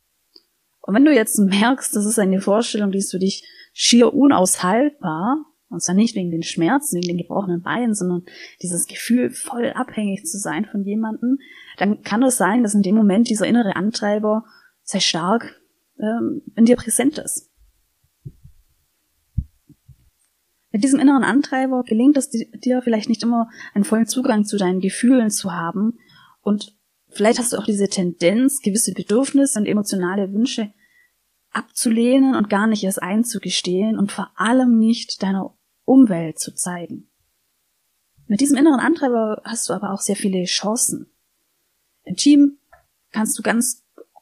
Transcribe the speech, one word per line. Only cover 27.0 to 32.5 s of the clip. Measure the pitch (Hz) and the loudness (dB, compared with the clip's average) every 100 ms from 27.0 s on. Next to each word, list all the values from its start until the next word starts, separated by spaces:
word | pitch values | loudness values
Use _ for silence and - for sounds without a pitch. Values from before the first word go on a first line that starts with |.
| _ | _
vielleicht | - 208 240 | 0 2 2
hast | 233 | -2
du | 208 | -4
auch | 214 | -2
diese | 202 202 | -2 -2
Tendenz, | 196 180 170 170 208 262 - | -2 -4 0 0 2 2 0
gewisse | 208 196 - | -2 -2 -2
Bedürfnisse | 185 175 208 269 277 277 220 | -6 -2 0 0 2 0 0
und | 208 | -2
emotionale | 208 202 196 180 196 196 | -2 -2 -2 -2 -2 -2
Wünsche | 202 240 - 208 - _ _ _ _ _ _ _ | -2 -2 -2 -8 -10 _ _ _ _ _ _ _
abzulehnen | - - - 240 226 240 269 269 233 | -12 -10 -4 0 2 4 4 4 2
und | |
gar | 208 | 0